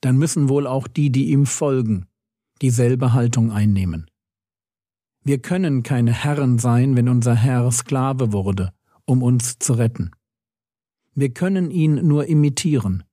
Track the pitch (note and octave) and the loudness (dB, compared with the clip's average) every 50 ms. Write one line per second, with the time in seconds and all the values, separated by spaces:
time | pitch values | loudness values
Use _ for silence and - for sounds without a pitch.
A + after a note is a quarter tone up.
0 | - C3 B2+ C3 D3+ E3 - E3+ C#3+ C3+ C3+ C#3+ C#3+ B2+ C3 C3+ B2 A#2 - - | 0 2 2 2 2 0 0 0 0 0 0 0 -2 -2 -4 -6 -6 -6 -4 -2
1 | D3 C#3+ A#2+ C3 C#3 D#3 D3+ C#3 C#3+ B2 - - D#3+ C#3+ C3+ C3 A#2+ A2 G#2+ F#2 | 0 0 0 0 0 2 2 2 2 0 -2 -2 -2 -2 0 0 0 -2 -2 -4
2 | F2+ _ _ _ _ _ _ _ _ _ _ _ - C3 A#2+ A#2 B2 A#2+ B2+ B2+ | -6 _ _ _ _ _ _ _ _ _ _ _ -2 0 2 2 2 2 2 2
3 | C3 B2+ A#2 C3 A#2+ A#2+ A#2 A#2 A2+ A#2 G#2 G2+ G#2 G#2+ G2+ G2 F#2+ F2+ E2 D#2+ | 2 2 2 2 2 2 2 0 0 0 0 0 2 2 2 2 0 -2 -4 -6
4 | D#2+ _ _ _ _ _ _ _ _ _ _ _ _ _ _ _ _ _ _ _ | -10 _ _ _ _ _ _ _ _ _ _ _ _ _ _ _ _ _ _ _
5 | _ _ _ _ _ C3+ C#3+ C3 - - F3+ F#3 F#3+ E3 C#3 C3 A#2 - C3 B2 | _ _ _ _ _ -2 -2 -2 -2 -4 -2 -2 0 0 0 -2 -2 -2 0 0
6 | A#2+ A#2 A#2+ - - C#3+ D3 C#3+ C#3 B2+ B2+ A#2 A#2+ B2 A#2 A#2+ B2+ C#3 C3+ B2 | 2 0 0 0 -2 -2 -2 0 0 0 0 2 2 2 2 2 2 2 2 2
7 | A#2+ B2 B2 B2 A2+ B2 A#2 A#2 A2 C3+ B2+ B2 A#2+ B2 A#2+ - - - C#3+ C3 | 2 2 2 2 2 2 2 2 2 2 2 2 0 0 -2 -2 -4 -4 -4 -2
8 | C3 C3+ C3+ C3 C3 A2 G#2 G2+ F#2+ G2+ F#2+ F#2+ F#2 F#2 - _ _ _ _ _ | -2 -2 -2 -2 -2 -2 -2 -2 -2 -2 -2 -2 -4 -6 -6 _ _ _ _ _
9 | _ - C3 B2+ B2 B2 B2+ B2 A#2 - - _ - - B2+ A2+ A#2 A#2 A#2+ - | _ -2 0 0 2 2 0 0 0 -4 -8 _ -2 -2 0 2 0 0 -2 -4
10 | F2 F2 - _ _ _ _ _ _ _ _ _ _ _ _ _ _ _ _ _ | -8 -8 -8 _ _ _ _ _ _ _ _ _ _ _ _ _ _ _ _ _
11 | _ _ _ C#3 C#3 C3+ A#2 - E3+ F#3 G3 F#3+ F3+ D#3+ F#3 F3+ D#3 D#3 D3+ C#3 | _ _ _ -2 -2 -2 -2 -4 -4 -2 0 -2 -2 -2 0 0 2 2 2 2
12 | - D#3+ D3 D3 C#3+ - E3 D3+ D3 D3 C3+ - - E3+ D3+ C3 G#2 G2 F#2 F#2 | 2 2 2 2 0 2 2 2 2 2 0 -2 -2 0 0 0 0 -2 -4 -4
13 | - _ | -6 _